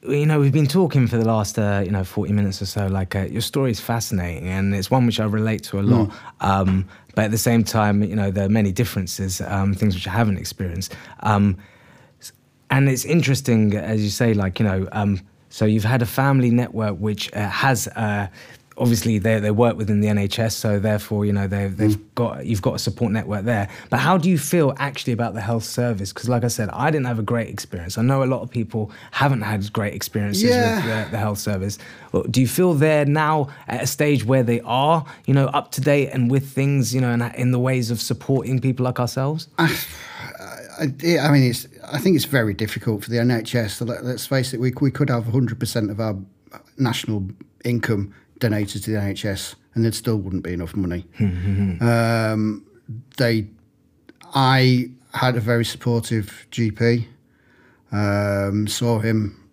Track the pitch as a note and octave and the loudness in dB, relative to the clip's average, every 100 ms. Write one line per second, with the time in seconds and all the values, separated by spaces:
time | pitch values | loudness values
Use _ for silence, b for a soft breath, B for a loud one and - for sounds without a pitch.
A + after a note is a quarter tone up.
0 | - C#3+ D3+ D#3 C#3 D3 C#3+ F3+ F3 C#3 | -2 0 2 4 4 4 4 4 4 4
1 | A#2+ A#2 A2+ A2+ G2+ - G#2 G2+ F#2+ G2+ | 2 2 2 2 0 0 0 0 0 -2
2 | F#2 - F2 G#2 G2+ F#2+ G2 - G2 F#2+ | -2 -4 0 0 0 -2 -6 -2 -2 0
3 | F#2 G2+ F#2+ G#2 A#2 C#3+ C3+ G#2+ - A#2 | -2 -2 -2 -4 -2 0 0 -2 -2 -4
4 | - G2+ F2 E2 E2+ F#2+ G2 G2 F#2 C3 | -2 -2 -2 -6 -4 -2 0 -2 2 2
5 | A#2+ G#2+ G#2+ G#2+ A2 A2 - G2 G2+ B2 | 2 2 0 0 0 -2 -4 -2 4 4
6 | G2+ - - - - G2 F#2+ F#2 F#2+ B | 4 -4 -20 -4 0 2 4 2 0 B
7 | B - G#2+ A2 A#2+ A#2 G#2+ A2+ G#2 G2+ | B 0 0 2 2 2 2 2 2 2
8 | G#2 G#2+ G2 G2 G2 A2 G2+ F#2 - - | 2 0 0 0 2 4 4 2 -2 -2
9 | F2+ - F#2+ F#2 - G2 G2 G2 G#2+ F2+ | -6 -4 -4 -4 -4 0 0 2 0 0
10 | F#2+ G2 A2+ F#2+ - - F#2 F2 F#2 B | -2 0 0 0 -6 -6 -6 -6 -8 B
11 | B B - G#2 G2+ F#2 B B B B | B B 0 4 4 2 B B B B
12 | B B - _ _ _ _ C3+ C#3 B2+ | B B -20 _ _ _ _ 2 2 2
13 | - E3 C3+ C3+ - A2+ G#2+ G#2 E2 A2 | 0 0 2 0 2 4 4 2 -2 -2
14 | G#2 - A#2+ G#2+ F#2+ F#2 A2 F#2+ F#2+ G#2+ | -2 0 2 2 0 0 0 0 -2 -2
15 | G2+ F#2+ - _ _ - A2 G#2+ G#2 C3 | 0 0 -4 _ _ 0 2 2 2 0
16 | A2+ - C3+ C3+ B2 A#2+ B2 A2 G#2+ F2+ | 0 0 2 4 4 2 0 -4 -4 -2
17 | G#2+ G#2 - - G2+ - C#3 A#2+ - - | -4 -4 -6 -4 -4 0 2 2 -2 -4
18 | A2 G#2 G2 B B B _ - A#2+ A#2 | -2 -2 -4 B B B _ -2 2 2
19 | A#2 G#2+ G2+ A2 G#2 G#2+ A#2+ A2+ G#2 G#2 | 2 0 2 2 2 4 4 2 0 2
20 | G#2+ G#2 G2+ - A2 - A2 G2+ G#2 G#2 | 2 2 0 0 -2 -2 0 0 0 -2
21 | - G#2 G#2 G2+ G2 G2+ G2 F#2+ G#2+ G#2 | -2 -2 0 0 0 -2 -2 0 0 0
22 | - - A#2+ - C2+ G#2+ B2 - - - | -4 -4 -4 -4 -4 -2 0 -2 -6 -2
23 | A#2 A2 - G#2 G#2 A2 G2+ B B C#3+ | -2 -2 -2 -4 -2 -2 -2 B B 0
24 | C#3 F#3 E3 E3+ - F3+ C#3+ B2+ C#3 C#3 | 2 2 4 0 2 2 2 0 -4 -4
25 | - A2+ A#2 G2+ G2+ A#2 G#2+ - B2 G#2 | -4 -2 -2 -4 -2 -2 -2 -2 -2 -2
26 | G2 - A2+ B2 A#2 A2+ G#2+ - C3+ D3 | -6 -8 -2 0 0 -2 -6 -2 0 0
27 | B2+ A2+ G#2 A#2 A2 G2 - F#2 E2+ G2+ | -2 -4 -2 -2 -4 -8 -10 -10 -8 0
28 | A#2+ C3+ C3 B2+ A#2 B2 G#2 A2+ G#2 B | 2 2 2 -2 -4 -6 -4 -4 -6 B
29 | B - C#3+ C3 G#2 G#2 G2+ - G#2 G#2 | B 0 0 0 -2 -4 -4 -4 -4 -6
30 | - A2 G2+ F#3+ A#3 B3 A#3 A3 A#2+ A2 | -6 -4 -2 0 2 4 2 0 -2 -4
31 | G#2+ G#2+ G#2+ G2+ - G2+ G2 - B B | -4 -4 -4 -4 -4 -4 -4 -8 B B
32 | B - - A#2+ B2 - F3+ D3+ D#3 D3+ | B -4 0 2 2 2 2 4 4 4
33 | C#3+ D3+ D3+ D#3 C#3 B B A#2 B2+ - | 2 2 2 0 -2 B B -4 -4 0
34 | D3 C#3 G#2+ C3 A#2+ A#2 - B2 C#3+ E3 | 2 2 2 2 2 0 0 0 2 2
35 | - B - C#3 C3+ - - - C3+ C#3+ | 0 B 0 2 4 0 -4 -4 2 2
36 | C3+ C3+ A#2+ C3+ C#3 - C#3 C#3 A2 B2+ | 2 0 2 2 0 -2 2 2 2 0
37 | B2 A#2+ A#2+ - B2 B2 B2+ C3 A#2 A#2 | 0 0 -2 0 0 2 2 0 -2 -4
38 | - A#2+ - C3+ A2+ C3 C3 B2+ B2+ C3 | -4 -6 0 0 0 0 0 0 -2 0
39 | B2 - C3+ D#3+ - - D#3+ B B B | -2 -2 -4 -4 -8 0 0 B B B
40 | B B B - - G#2+ - - D#3 C3 | B B B -16 -16 -16 -18 -6 -6 -2
41 | E3 E3+ C#3+ C#3+ B2+ A2+ - - - D3 | 0 2 6 6 4 2 -8 -18 -8 -2
42 | - E3 - C#3 A2 F#2+ G#2+ - - G#2+ | 2 2 2 2 2 0 -4 -4 -4 -4
43 | G#2+ A#2 A#2+ A#2+ - B2 A2 - A#2 G#2 | -2 0 2 0 0 -2 -2 -4 -6 -6
44 | A#2+ A#2+ - C3+ B2+ A#2+ B2+ A#2+ C#3 C3 | -6 -8 -2 -2 -2 -2 -2 0 -2 0
45 | C#3 A#2+ A2+ A#2 A#2+ A2 A2+ A#2+ G#2 G#2 | 0 0 0 0 0 -2 -4 -2 -4 -4
46 | A2 G2+ F#2+ _ _ - _ - B2+ - | -4 -6 -10 _ _ -20 _ -2 -2 -2
47 | - G#2+ F#2+ - - _ A#2+ A#2+ - G#2+ | -2 -4 -4 -10 -20 _ -2 -2 0 -2
48 | G2+ B B - A#2+ G#2 G2+ G#2 G#2 G#2+ | -2 B B -4 0 0 -2 -6 -4 -2
49 | G2+ F#2+ G#2+ F#2 - - _ - A2+ A2 | -2 -4 -6 -6 -8 -14 _ 0 0 0
50 | - A2 F#2+ F2+ F2+ F2 E2 G#2 F2+ F2 | -2 -2 -2 -4 -4 -6 -4 -2 -2 -4
51 | - - G2+ F2 F#2+ G2 G2 E2+ A#2 A#2 | -8 -2 -2 0 -2 0 0 2 2 4
52 | A2+ A#2 A2 A2 G#2+ G#2 - - - A2 | 2 2 0 0 -2 -4 -12 -20 -14 -14
53 | - - A#2+ A2+ G#2+ - _ _ _ _ | -14 0 2 2 -2 -12 _ _ _ _
54 | _ - - C3+ C3 C3 C3 B2+ B2+ - | _ -20 -4 2 6 6 6 4 0 -10
55 | _ - B2+ B2 G#2+ A#2 A#2 - - A#2 | _ -2 0 0 0 0 0 -4 -2 -2
56 | A2 A2+ G#2 - - - A2+ G#2 A#2 A#2+ | 0 -4 -4 -12 -12 -2 -2 2 2 2
57 | A2+ - _ b b b b b b G2+ | -2 -12 _ b b b b b b -2
58 | G#2 G2+ G2+ G2+ G2+ G2+ G#2 - A#2+ A2+ | 0 0 0 0 0 -2 -2 -2 0 0
59 | A2 A2 G#2+ - _ | 0 0 -2 -8 _